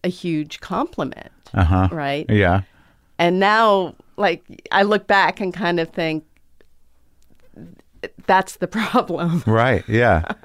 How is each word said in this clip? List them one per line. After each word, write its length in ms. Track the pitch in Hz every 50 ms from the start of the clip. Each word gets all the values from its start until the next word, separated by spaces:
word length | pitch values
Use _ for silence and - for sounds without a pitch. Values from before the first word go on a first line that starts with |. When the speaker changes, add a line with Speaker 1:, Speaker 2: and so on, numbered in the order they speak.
| -
Speaker 1:
a 20 |
huge 540 | 180 180 - - 175 160 151 151 156 - -
compliment. 680 | - - 170 208 294 349 - - 151 127 - - - - - _ _ - -
Speaker 2:
Uh-huh. 360 | - 90 80 95 92 92 92
Speaker 1:
Right? 340 | - 160 143 139 139 147 - -
Speaker 2:
Yeah. 320 | 107 104 98 87 90 98 98 - _ _ _ _ _ _ _ _ _
Speaker 1:
And 200 | - 170 175 180 185
now, 560 | 196 202 214 220 226 214 202 196 180 151 - - _ _ _
like, 280 | - 208 175 175 190 - - - - - -
I 120 | - 196 202
look 240 | 208 214 202 -
back 340 | - 202 196 185 165 180 -
and 120 | 208 185 170
kind 260 | 170 202 170 175 165
of 100 | 165 165
think, 340 | - 190 165 160 156 156 - _ _ _ _ _ _ - - _ _ - - _ _ _ _ _ _ _ - _ - - - - - - - 175 180 - _ _ _ - - - - - -
that's 300 | - 190 185 - - -
the 100 | - 180
<laughs> 120 | 175 - 226
problem. 640 | 208 - - 247 - - 170 - 170 170 165 165 -
Speaker 2:
Right. 380 | 107 110 110 120 131 117 - -
Yeah. 360 | - 107 113 120 113 90 80 - - - - -